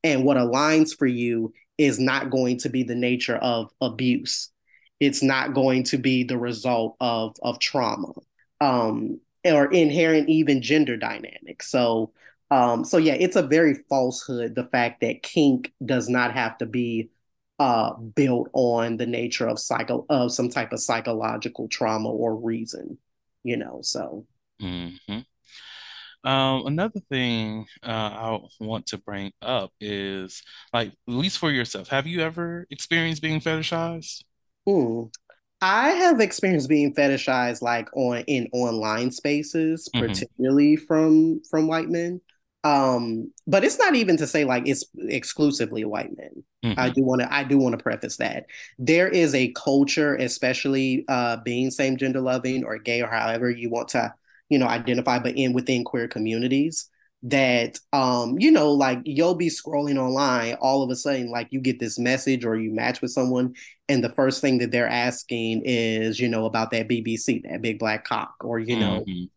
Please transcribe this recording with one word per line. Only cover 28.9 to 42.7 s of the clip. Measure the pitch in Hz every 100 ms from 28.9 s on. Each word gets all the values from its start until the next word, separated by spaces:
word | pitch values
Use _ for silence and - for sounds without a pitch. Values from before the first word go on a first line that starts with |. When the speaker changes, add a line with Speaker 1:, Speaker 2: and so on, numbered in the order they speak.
| 101
Speaker 2:
bring | - 101 98 _
up | 110 123 95 _
is, | 104 101 98 98 95 - - - -
like, | 117 110
at | - -
least | 123 180 -
for | 165
yourself, | 139 117 98 92
have | 139 147
you | 175
ever | 160 160 170 170 175
experienced | 143 - 165 165 156
being | 156 156
fetishized? | 165 160 156 165 165 165 156 - _ _ _ _ -
Speaker 1:
Hmm. | 196 120 113 117 - _ _ _ _
I | 185 208 277
have | 349 359 277
experienced | 214 - 190 170 131
being | 151 143
fetishized, | 143 143 135 - 131 123 117
like, | 117 117 110
on, | 139 123 120 -
in | 135 117
online | 123 123 113 110 107 123
spaces, | 127 143 147 147 165 160 165 -
Speaker 2:
Mm-hmm. | 120 113
Speaker 1:
particularly | 95 104 - 127 139 147
from, | 156 - 156 160 156 165 156 -
from | 156 156
white | 160 160
men. | 170 170 180 _ _ _ _
Um, | 151